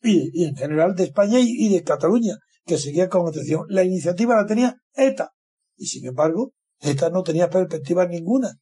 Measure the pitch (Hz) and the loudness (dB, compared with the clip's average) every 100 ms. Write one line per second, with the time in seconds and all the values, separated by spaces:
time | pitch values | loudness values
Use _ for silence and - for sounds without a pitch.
0 | 233 180 160 165 160 131 143 151 175 185 | 4 2 2 -2 -2 -2 -4 2 0 2
1 | 180 - 202 247 240 240 214 185 - 143 | -2 2 2 4 2 2 2 2 0 0
2 | 165 233 220 - _ _ - 160 143 147 | 2 2 0 -6 _ _ -4 -4 -2 -2
3 | 185 185 170 156 135 156 - 190 185 185 | 0 0 0 -4 -4 -4 0 0 2 0
4 | 156 175 233 226 208 220 247 - _ - | -2 0 2 2 2 0 0 -2 _ 0
5 | 269 269 - _ _ _ _ _ - 127 | 0 0 -8 _ _ _ _ _ -12 -10
6 | 123 127 156 165 269 _ _ _ 147 143 | -10 0 0 0 -4 _ _ _ -4 0
7 | 170 180 185 165 175 185 180 156 139 175 | 0 -2 -2 0 2 0 -2 -6 -2 0
8 | 180 170 165 262 233 - | 0 -2 -2 -2 -2 -10